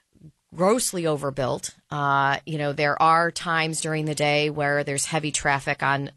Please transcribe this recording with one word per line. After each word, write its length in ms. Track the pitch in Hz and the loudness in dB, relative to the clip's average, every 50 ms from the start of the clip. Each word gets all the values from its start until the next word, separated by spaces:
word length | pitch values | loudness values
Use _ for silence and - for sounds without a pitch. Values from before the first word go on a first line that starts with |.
| _ _ _ _ - 156 - _ _ _ - | _ _ _ _ -20 -20 -20 _ _ _ -4
grossly 520 | 156 180 196 233 254 - - 196 180 165 | 0 2 2 2 2 0 -2 -4 -2 0
overbuilt. 680 | 156 151 139 147 139 135 139 131 123 139 180 - - - _ _ _ | 0 0 0 -2 -4 -2 -2 -2 -2 -2 -4 -6 -12 -14 _ _ _
Uh, 480 | 151 147 143 143 139 139 139 139 139 - - | -4 -2 0 2 2 4 4 2 0 -2 -4
you 140 | 160 160 147 | -6 -6 -4
know, 140 | 147 143 143 | -4 -4 0
there 260 | 151 147 143 143 - | 0 0 0 2 4
are 280 | 156 160 160 165 170 170 | 4 6 6 4 4 2
times 500 | - - - 175 165 160 160 160 160 - | -2 -4 -4 -2 0 0 0 0 -2 -4
during 240 | - 160 156 156 151 | -4 -4 -2 -2 -2
the 100 | 156 147 | -2 0
day 360 | 139 151 147 147 147 147 151 | 0 2 2 4 2 2 0
where 340 | 147 151 143 143 143 147 143 | 0 -2 0 0 0 0 0
there's 220 | 143 139 139 - | -2 -2 -4 -4
heavy 240 | - 160 156 151 151 | -2 -2 -2 -2 -2
traffic 500 | 139 - - 151 139 139 - 151 143 - | -4 -2 0 0 0 0 0 -4 -4 -2
on 280 | 147 135 139 139 139 135 - | 0 0 0 0 -2 -6 -8